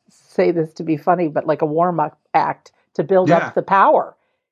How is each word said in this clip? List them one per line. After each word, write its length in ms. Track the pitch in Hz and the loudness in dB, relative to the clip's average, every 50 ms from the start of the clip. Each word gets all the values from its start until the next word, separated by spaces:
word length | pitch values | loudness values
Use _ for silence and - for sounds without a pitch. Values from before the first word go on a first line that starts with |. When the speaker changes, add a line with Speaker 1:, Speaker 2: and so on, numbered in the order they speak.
| _ _ | _ _
Speaker 1:
say 420 | _ _ _ _ - - 185 180 | _ _ _ _ -2 0 0 0
this 200 | 170 170 156 160 _ | 2 0 -4 -4 _
to 100 | - 170 | -10 -4
be 120 | 160 160 | -4 -4
funny, 320 | 147 - 185 175 180 180 | -2 0 0 0 0 0
but 200 | 151 147 160 - | -4 -4 -4 -2
like 160 | 156 151 139 165 | -2 -2 -2 -2
a 20 | |
warm-up 540 | 151 147 165 170 180 175 156 151 156 _ _ _ _ - | -2 0 0 0 0 0 -2 -4 -6 _ _ _ _ -2
act 360 | 160 - 151 143 _ _ - _ _ _ _ - | -2 0 -2 -6 _ _ -20 _ _ _ _ -6
to 100 | - 165 | -6 -2
build 260 | 143 190 185 185 151 | 0 2 2 4 4
Speaker 2:
Yeah. 80 | 170 | 2
Speaker 1:
up 180 | 165 160 120 - | 2 0 -2 -6
the 80 | - - | -6 -2
power. 520 | - 190 196 208 285 302 226 - - - _ _ _ _ _ _ _ | 0 2 4 4 4 4 2 0 -4 -12 _ _ _ _ _ _ _